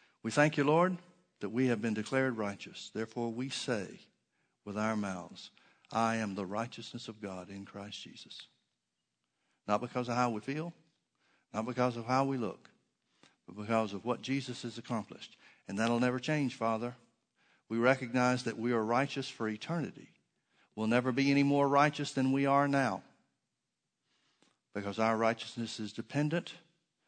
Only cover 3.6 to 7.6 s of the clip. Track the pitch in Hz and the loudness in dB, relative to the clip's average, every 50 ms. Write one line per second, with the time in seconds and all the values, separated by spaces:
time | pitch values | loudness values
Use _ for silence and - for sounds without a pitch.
3.6 | - 143 120 104 92 - - - - _ _ _ _ _ _ _ _ _ _ _ | -4 -2 -2 -2 -2 -8 -12 -18 -20 _ _ _ _ _ _ _ _ _ _ _
4.6 | - 104 98 107 107 110 110 104 101 98 92 90 85 85 95 - - - _ _ | -12 -8 -4 -2 0 0 0 0 -2 -4 -4 -6 -8 -12 -16 -18 -18 -20 _ _
5.6 | _ _ _ _ _ - - 113 117 113 113 113 110 101 95 104 95 90 101 110 | _ _ _ _ _ -6 -2 0 0 2 0 0 -2 -4 -4 -6 -6 -4 -4 -6
6.6 | 117 127 - 120 110 - - 120 - - 107 107 107 98 95 90 90 101 98 98 | -6 -6 -8 -14 -14 -12 -12 -12 -12 -12 -12 -10 -10 -10 -10 -10 -12 -12 -12 -14